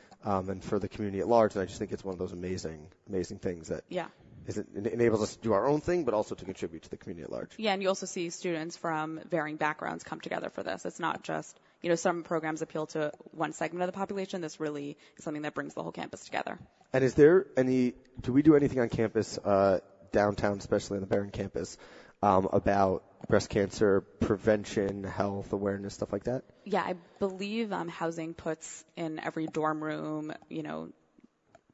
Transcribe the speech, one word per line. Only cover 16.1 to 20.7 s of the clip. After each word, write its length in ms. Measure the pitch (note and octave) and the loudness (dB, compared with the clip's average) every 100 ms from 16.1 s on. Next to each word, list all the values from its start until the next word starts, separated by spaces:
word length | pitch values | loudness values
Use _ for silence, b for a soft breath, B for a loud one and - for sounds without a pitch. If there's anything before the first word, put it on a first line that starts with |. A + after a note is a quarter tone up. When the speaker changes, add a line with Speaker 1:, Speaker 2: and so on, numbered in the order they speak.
| - - | -12 -8
Speaker 2:
together. 340 | - - - - _ _ | -6 -6 -10 -14 _ _
Speaker 1:
And 120 | C3 | 2
is 100 | C3 | 4
there 320 | D#3 D3+ F#3 - - | 10 10 10 6 2
any, 380 | C3 B2+ B2 - - - | 4 4 2 -2 -12 -8
do 140 | B2 | 2
we 80 | C3 | 6
do 140 | D3+ D3 | 8 8
anything 240 | C#3 B2+ | 6 2
on 100 | A#2 | 0
campus, 480 | - A2 A2 G2+ - | 2 2 2 0 -2
uh, 420 | G#2 G2 G2 F#2 - - - | 2 6 6 4 0 -16 0
downtown, 460 | G#2+ G#2 G2+ G#2 G2+ | 4 4 2 0 0
especially 400 | - | 0